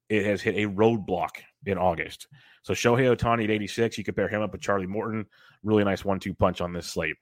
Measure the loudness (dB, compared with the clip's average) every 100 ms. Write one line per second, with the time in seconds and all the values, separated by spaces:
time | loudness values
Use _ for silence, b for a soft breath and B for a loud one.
0 | -2 0 2 0 0 0 -2 4 4 4
1 | 0 -4 -4 -8 -20 _ -4 0 2 0
2 | -4 -12 -20 b b b -6 0 4 4
3 | 4 2 2 0 0 -2 -2 -2 -2 -2
4 | -6 -2 -2 -2 -4 -6 -2 -2 -2 -4
5 | -4 -6 -8 b b b 2 4 4 0
6 | -2 -2 -4 0 0 2 -4 -6 -8 -4
7 | -4 -6